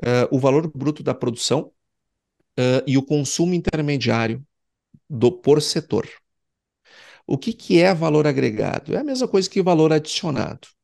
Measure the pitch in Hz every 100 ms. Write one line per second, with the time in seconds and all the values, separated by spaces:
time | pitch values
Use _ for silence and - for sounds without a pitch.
0 | 120 123 120 135 135 143 160 139 139 151
1 | 143 - 127 113 - 131 - _ _ _
2 | _ _ _ _ _ - 127 131 143 135
3 | 139 151 131 - 175 175 - 156 147 143
4 | 113 113 113 123 143 _ _ _ _ _
5 | - 127 123 180 135 151 - 160 - -
6 | - - _ _ _ _ _ _ _ -
7 | - - - - 226 - - 175 185 170
8 | 160 151 151 135 127 107 98 - 160 -
9 | 294 254 254 196 185 202 180 165 156 156
10 | 151 - 131 113 78 - - _